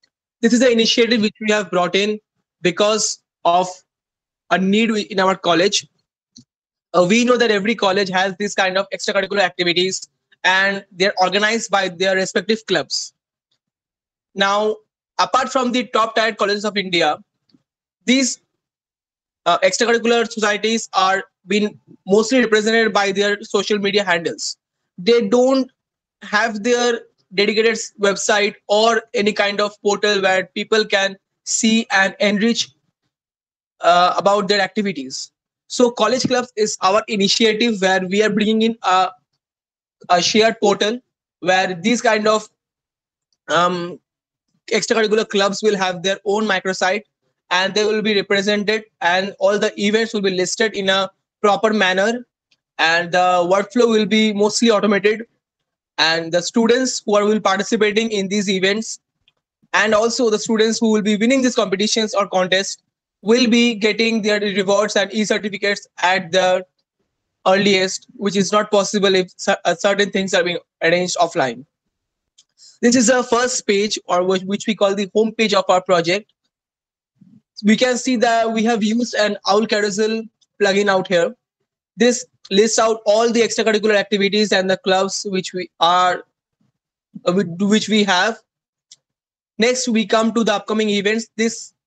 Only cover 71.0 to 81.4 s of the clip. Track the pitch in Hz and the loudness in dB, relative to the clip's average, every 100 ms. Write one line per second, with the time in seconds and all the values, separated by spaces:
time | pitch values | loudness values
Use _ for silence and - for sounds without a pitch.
71 | 180 - 170 170 131 117 - _ _ _ | 0 -2 -2 0 -4 -4 -14 _ _ _
72 | _ _ _ _ _ _ - _ 240 247 | _ _ _ _ _ _ -20 _ 2 4
73 | 220 254 247 233 247 247 - 202 208 - | 4 2 2 0 0 -2 -2 0 0 -4
74 | - 180 185 190 185 202 - 208 202 196 | -2 0 0 -2 -2 -6 -4 0 0 0
75 | 196 214 220 214 220 196 - 185 185 175 | -2 0 0 0 0 0 2 2 2 0
76 | 165 190 220 _ _ _ _ _ _ _ | 2 -2 -4 _ _ _ _ _ _ _
77 | _ _ - - _ - 202 220 254 240 | _ _ -20 -20 _ -4 0 2 2 0
78 | - 254 233 226 226 226 220 233 208 233 | -2 0 2 2 0 0 0 0 0 0
79 | 240 - 208 202 - 202 220 214 208 190 | -2 -2 -2 -2 0 0 2 0 -2 -2
80 | 220 226 220 _ _ - 202 196 202 190 | -2 -2 -8 _ _ -2 0 2 2 0
81 | 185 180 175 233 | 0 0 0 -4